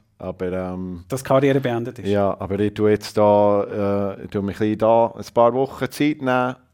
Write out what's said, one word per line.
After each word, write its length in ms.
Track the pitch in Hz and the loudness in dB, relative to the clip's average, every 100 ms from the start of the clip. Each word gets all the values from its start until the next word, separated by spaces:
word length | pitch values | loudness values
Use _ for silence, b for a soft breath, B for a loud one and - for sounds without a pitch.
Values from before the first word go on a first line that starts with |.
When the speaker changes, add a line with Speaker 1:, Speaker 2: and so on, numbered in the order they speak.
| _ - | _ -14
Speaker 1:
aber... 340 | 92 90 92 | -12 -8 -6
Ähm, 520 | 92 92 92 92 90 85 | -4 -6 -8 -10 -12 -10
Speaker 2:
Dass 140 | 131 | -8
die 60 | 135 | 0
Karriere 320 | 135 139 135 | 2 4 2
beendet 380 | 131 117 117 - | 0 -4 -6 -8
ist? 80 | 98 | -2
Speaker 1:
Ja, 300 | 101 101 - | 0 0 -2
aber 200 | 95 98 | -4 -2
ich 140 | 104 | -2
tue 160 | 104 107 | 0 2
jetzt 260 | 104 - - | 2 0 2
da, 1000 | 104 104 104 101 98 104 101 101 101 95 | 4 6 4 2 -2 -4 -2 -2 -4 -8
äh, 60 | |
ich 60 | 95 | -8
tue 120 | 107 | -6
mich 140 | 98 95 | -4 -2
ein 20 | |
bisschen 180 | 107 107 | -2 2
da 280 | 110 113 117 - | 4 4 4 -2
ein 80 | 104 | -4
paar 180 | - 117 | 2 4
Wochen 360 | 123 135 - 127 | 4 -2 -4 -8
Zeit 280 | - 147 151 | -2 -2 -2
nehmen, 340 | 131 127 127 127 _ | -2 -2 -2 -6 _